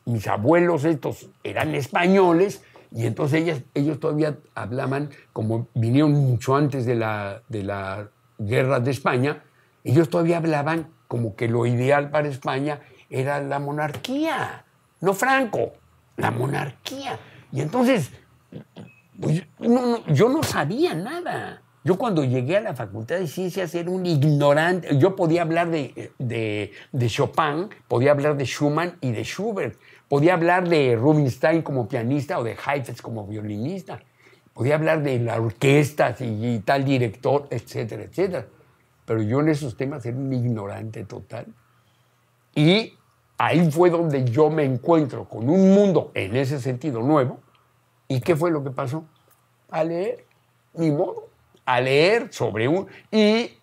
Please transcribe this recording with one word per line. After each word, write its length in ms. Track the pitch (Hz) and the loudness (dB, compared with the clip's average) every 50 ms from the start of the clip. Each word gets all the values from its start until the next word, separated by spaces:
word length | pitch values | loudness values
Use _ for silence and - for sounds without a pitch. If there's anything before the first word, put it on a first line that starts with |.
| - | -6
mis 220 | 120 120 104 - | -4 -4 -4 -2
abuelos 580 | - 98 101 107 147 170 175 175 170 165 143 143 | -2 -2 0 4 4 4 6 4 4 2 2 2
estos 440 | 165 160 131 - 139 101 - - - - _ - | 0 0 -2 -4 -6 -8 -8 -14 -20 -18 _ -10
eran 300 | 107 101 113 143 156 147 | -6 -4 -4 -2 -2 -2
españoles, 840 | 147 135 - 196 180 175 185 190 196 185 175 165 165 196 202 - - - - - - - - | -4 -4 -2 -2 0 2 4 6 6 6 6 6 4 4 2 -2 -6 -16 -20 -20 -20 -20 -12
y 160 | 110 113 117 | -6 -4 -2
entonces 340 | 117 107 - 156 135 156 160 | -2 -2 -2 0 0 2 0
ellas, 200 | 165 175 156 127 - - - | 0 0 -4 -6 -8 -6 -4
ellos 260 | 147 143 156 147 - | -2 0 0 -2 -2
todavía 380 | 151 151 151 151 156 151 147 - - _ - | -4 -2 0 0 0 -2 -2 -6 -12 _ -12
hablaban, 560 | 113 107 98 123 131 131 131 139 143 147 147 - - - _ | -10 -8 -6 -6 -4 -4 -4 -4 -4 -6 -8 -10 -18 -20 _
como 360 | - - 110 107 113 113 123 - - | -8 -4 -4 -2 -2 -2 -4 -4 -2
vinieron 380 | 117 110 117 127 143 156 147 | -2 0 4 4 4 4 4
mucho 440 | 147 143 139 131 123 104 - 131 135 | 4 4 4 2 2 0 0 2 2
antes 300 | 143 151 131 143 135 113 | 2 2 2 0 -2 -2
de 100 | 123 120 | 0 0
la, 460 | 113 110 110 107 104 101 98 - - - | 0 0 -2 -4 -4 -6 -8 -10 -12 -12
de 160 | - 113 104 98 | -10 -8 -6 -6
la 460 | 98 101 98 95 95 98 104 104 - _ _ _ _ _ | -6 -6 -6 -6 -8 -8 -10 -12 -14 _ _ _ _ _
guerra 420 | - 107 101 127 135 135 131 139 127 | -8 -4 -2 0 0 2 2 0 0
de 120 | 117 139 | 0 -2
España, 520 | 123 - - 180 - - 135 147 - - - _ _ _ _ _ _ _ - | -2 -2 -2 0 0 2 0 0 -2 -4 -10 _ _ _ _ _ _ _ -2
ellos 260 | 117 123 165 165 165 | 2 4 4 4 4
todavía 280 | 180 175 165 165 170 | 2 0 2 2 0
hablaban 540 | 165 156 160 151 143 135 156 165 165 151 - - _ _ | 0 0 0 0 0 0 -2 -2 -4 -4 -8 -14 _ _
como 280 | - 123 120 117 107 - | -6 -4 -4 -4 -4 -4
que 120 | - 123 | -4 -2
lo 180 | 113 113 120 120 | 0 0 0 2
ideal 460 | 123 123 120 127 135 143 143 143 143 | 2 0 2 2 2 2 2 2 0
para 160 | 147 151 147 | -2 -2 -2
España 540 | 147 135 127 - 151 135 135 143 151 147 143 - - - - _ - | -2 -4 -6 -6 -4 -4 -2 -2 -4 -6 -8 -12 -20 -20 -20 _ -8
era 320 | - 131 131 143 143 143 | -4 -4 -2 -2 -2 -4
la 180 | 143 139 139 143 | -4 -4 -4 -4
monarquía, 1080 | 139 143 147 151 151 147 - - - 240 269 294 311 320 277 196 - - - - - _ _ _ _ _ _ - | -4 -4 -4 -4 -4 -4 -6 -8 -8 -6 -4 -2 -2 -2 -2 -4 -6 -8 -10 -14 -20 _ _ _ _ _ _ -4
no 120 | 160 196 190 | -2 -2 0
Franco, 600 | - 254 262 262 269 262 202 - 123 98 - - - _ _ _ _ _ _ _ | 2 2 2 4 2 2 0 -2 -4 -4 -4 -6 -12 _ _ _ _ _ _ _
la 120 | - - 110 | -4 -4 -2
monarquía. 880 | 113 117 131 139 143 143 - 139 - - - - 262 277 277 262 - - - - - - - - | -2 -2 -2 -2 -4 -4 -6 -8 -10 -12 -14 -12 -12 -10 -10 -10 -10 -12 -14 -20 -20 -20 -16 -8
Y 100 | 131 131 | -6 -6
entonces, 500 | 151 156 226 254 240 254 262 190 127 - - - _ _ _ _ _ _ - - - _ - - - - - _ _ _ - - | -4 -2 0 2 2 4 2 2 0 -4 -8 -18 _ _ _ _ _ _ -20 -20 -20 _ -20 -20 -20 -20 -20 _ _ _ -12 -6
pues, 240 | - 147 156 185 - - _ - | -2 -2 -2 -2 -4 -8 _ -4
no, 260 | 220 233 240 262 247 | 0 2 2 2 2
no, 220 | 240 233 220 - | 0 -2 -2 0
yo 220 | 165 147 131 208 247 | 2 4 4 4 4
no 140 | 277 320 247 | 4 2 -2
sabía 500 | - - 180 143 147 214 277 349 339 190 | -2 -2 -2 -2 -2 0 0 0 0 -2
nada. 720 | 156 190 262 330 349 349 - - 117 101 92 - - _ _ _ _ - | -4 -6 -8 -8 -8 -8 -8 -8 -8 -8 -10 -14 -18 _ _ _ _ -2
Yo 120 | 151 190 | -2 0
cuando 260 | - 190 226 175 156 135 | 0 0 -2 0 0 0
llegué 320 | 123 127 131 123 143 185 | 0 0 -2 0 0 0
a 60 | 208 | 0
la 120 | 226 202 143 | 0 -2 -6
Facultad 440 | 123 117 95 98 110 113 120 170 | -8 -8 -10 -10 -10 -8 -6 -4
de 100 | 190 185 | -4 -4
Ciencias 480 | 151 - 180 190 175 165 190 180 156 175 | -6 -6 -6 -6 -6 -4 -6 -6 -4 -4
era 140 | 170 170 180 | -6 -4 -4
un 160 | 185 185 180 | -4 -2 0
ignorante. 920 | 175 160 135 147 156 147 143 143 143 143 151 165 175 185 175 - - 143 | 0 2 2 4 4 4 4 4 4 4 4 4 2 0 0 -2 0 2
Yo 200 | 131 160 190 190 | 4 4 4 4
podía 240 | 196 175 156 165 175 | 2 0 2 2 2
hablar 280 | 170 160 165 170 175 170 | 0 0 0 0 0 0
de, 440 | 160 151 131 - - 120 113 - - | 0 -2 -4 -6 -10 -14 -14 -14 -10
de, 540 | - 135 117 120 113 110 107 104 104 98 - - - - - - | -8 -6 -4 -4 -4 -4 -4 -4 -4 -6 -8 -10 -16 -16 -8 -4
de 140 | 127 120 110 | -2 -2 0
Chopin, 600 | - 143 135 - - 175 160 147 143 165 196 214 - - _ - | 0 0 -2 0 0 0 0 0 0 -4 -6 -8 -10 -16 _ -4
podía 220 | 120 120 131 143 | 0 2 4 4
hablar 260 | 147 135 139 151 147 | 4 4 2 0 0
de 80 | 139 131 | 0 -2
Schumann 520 | 120 - - 147 147 147 160 175 175 - - | -4 -2 0 0 0 2 0 -2 -2 -4 -6
y 100 | 147 123 | -4 -4
de 140 | 107 110 110 | -4 -4 -6
Schubert. 520 | - - - 202 233 202 190 143 110 - - _ - - - _ | -8 -6 -6 -4 -4 -4 -4 -4 -6 -8 -12 _ -20 -20 -16 _
Podía 260 | - 143 143 151 175 185 | -2 2 4 4 4 4
hablar 360 | 165 165 170 180 185 180 170 | 4 4 4 4 4 4 4
de 260 | 165 151 135 123 117 | 4 4 4 4 2
Rubinstein 640 | 110 123 156 156 151 143 123 - - 165 160 165 165 | 4 4 4 4 4 4 2 0 0 2 2 2 2
como 280 | 151 156 143 127 110 - | 0 -2 -4 -4 -4 -4
pianista 500 | 135 117 113 123 143 147 131 - 185 151 | -4 -4 -2 -2 -2 -2 -2 -4 -4 -4
o 40 | 117 | -4
de 120 | 110 98 | -6 -8
Heifetz 460 | - - 139 143 147 120 - 120 - | -6 -4 -4 -4 -4 -4 -8 -12 -14
como 260 | - 117 113 107 101 | -12 -12 -10 -10 -10
violinista. 720 | 98 107 107 107 107 104 104 120 160 196 185 - - - - - _ _ _ _ - _ _ _ _ - | -10 -10 -8 -8 -8 -6 -6 -6 -6 -8 -8 -10 -12 -16 -16 -18 _ _ _ _ -20 _ _ _ _ -8
Podía 220 | 117 117 139 147 | -4 0 0 2
hablar 280 | 156 156 156 160 156 143 | 2 2 2 0 0 0
de 160 | 143 127 117 | 0 0 -2
la 220 | 117 113 113 113 | -2 -2 -2 -2
orquesta 760 | 113 113 - - 139 135 139 151 143 - - - 151 127 107 - | -4 -4 -2 0 2 4 4 4 4 2 2 0 0 0 0 -4
y, 360 | 127 113 107 104 117 123 117 | -6 -6 -4 -4 -2 -2 -2
y 40 | 107 | -2
tal 260 | - 147 139 139 131 | 0 0 0 2 2
director, 600 | 139 135 127 123 107 - - - 127 135 147 139 - | 2 2 2 0 0 -2 -4 -2 0 0 0 -2 -4
etcétera, 540 | 123 110 - - - 131 123 104 117 110 98 | -10 -10 -10 -8 -8 -8 -8 -8 -8 -12 -12
etcétera. 440 | 95 - - 196 190 180 127 104 - _ _ _ _ _ _ _ _ _ _ _ | -8 -4 -2 -2 -2 -2 -6 -10 -12 _ _ _ _ _ _ _ _ _ _ _
Pero 160 | - 113 113 | -4 -2 0
yo 200 | 107 104 127 143 | 0 0 2 2
en 80 | 151 160 | 2 2
esos 260 | 151 143 151 120 - | 0 0 -2 -6 -6
temas 300 | - 135 139 151 135 120 | -6 -6 -6 -8 -8 -8
era 100 | 120 120 | -8 -6
un 160 | 135 139 135 | -6 -4 -2
ignorante 720 | 131 123 120 123 113 107 98 98 98 - 110 110 110 110 101 | -2 -2 0 -2 -2 -4 -4 -8 -10 -10 -12 -12 -12 -12 -14
total. 440 | - 107 101 98 - 110 113 - - - _ _ _ _ _ _ _ _ _ _ _ _ _ _ _ _ _ _ _ - | -12 -14 -16 -14 -14 -14 -14 -14 -16 -20 _ _ _ _ _ _ _ _ _ _ _ _ _ _ _ _ _ _ _ 0
Y 380 | 156 151 165 190 220 233 - - _ _ _ _ _ _ _ _ | 4 4 4 4 4 0 -4 -10 _ _ _ _ _ _ _ _
ahí 320 | - 120 107 131 165 180 151 | 0 0 2 4 4 4 4
fue 180 | 139 170 180 175 | 4 6 4 6
donde 340 | 165 165 170 156 139 135 127 | 4 2 0 0 0 0 0
yo 260 | 120 110 151 151 151 | 0 2 4 4 4
me 140 | 160 156 143 | 4 2 0
encuentro 640 | 131 127 120 - 165 170 160 147 117 117 110 104 | 0 0 0 2 2 4 4 2 0 -4 -10 -12
con 220 | - - 107 117 139 | -10 -8 -4 0 2
un 240 | 175 190 190 190 196 | 4 6 6 8 8
mundo 380 | 202 208 196 160 147 - - - | 6 6 4 4 2 0 -2 -4
en 240 | - 95 95 113 | -6 -4 -2 -2
ese 240 | 131 139 131 151 135 | -2 -2 -2 -2 -4
sentido 400 | 120 135 127 120 160 151 117 113 | -4 -4 -6 -4 -4 -4 -4 -2
nuevo. 400 | 117 143 156 143 123 143 - - _ _ _ _ _ _ _ _ _ _ _ _ _ | 0 2 2 2 2 0 -4 -10 _ _ _ _ _ _ _ _ _ _ _ _ _
¿Y 140 | - 135 123 | -6 -4 -2
qué 160 | - 180 165 | 0 0 0
fue 140 | 143 170 175 | 2 0 0
lo 120 | 160 143 135 | 0 -2 -4
que 80 | 139 | -6
pasó? 320 | 127 139 139 123 147 160 160 - _ _ _ _ _ _ _ _ _ _ _ - | -6 -6 -6 -6 -6 -8 -10 -14 _ _ _ _ _ _ _ _ _ _ _ -8
A 140 | - 160 160 | -4 -4 -2
leer, 420 | 165 165 170 196 226 - - - _ _ _ _ _ _ _ _ _ - | -2 -2 -4 -4 -6 -6 -10 -12 _ _ _ _ _ _ _ _ _ -6
ni 160 | 160 165 156 | -2 0 2
modo, 420 | 143 156 190 - 466 453 - - _ _ _ _ _ _ - | 2 2 0 -2 -4 -10 -14 -18 _ _ _ _ _ _ -4
a 160 | 131 123 123 | -2 0 0
leer 460 | 127 131 135 143 165 190 226 233 277 - | 2 2 4 4 4 4 4 2 -2 -4
sobre 360 | - - 123 107 101 110 117 | -6 -4 -4 -2 -2 0 0
un, 200 | 135 165 190 175 - - - - - | 0 0 0 -2 -6 -12 -20 -8 -2
y 400 | 220 220 208 208 220 226 190 - - _ | 2 4 4 4 4 2 0 -4 -6 _